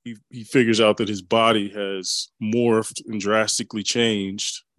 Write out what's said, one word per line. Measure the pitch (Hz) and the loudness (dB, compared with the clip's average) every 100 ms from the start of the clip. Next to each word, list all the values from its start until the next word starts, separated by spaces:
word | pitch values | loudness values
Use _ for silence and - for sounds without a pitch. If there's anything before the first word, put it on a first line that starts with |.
he, | 120 110 _ | -18 -18 _
he | 123 | -16
figures | 107 139 113 110 | 0 2 2 4
out | 107 101 | 4 4
that | 107 | 0
his | 101 | -4
body | 90 113 113 110 101 | 0 4 4 4 0
has | 104 98 95 92 - - - | -6 -6 -6 -6 -6 -6 -8
morphed | 107 117 120 110 110 - - | -2 2 4 2 0 -8 -8
and | 107 | -6
drastically | 98 110 107 - 110 110 | 0 0 0 -2 -4 -6
changed | 98 120 117 104 98 101 - - _ | -4 0 0 0 -4 -6 -8 -10 _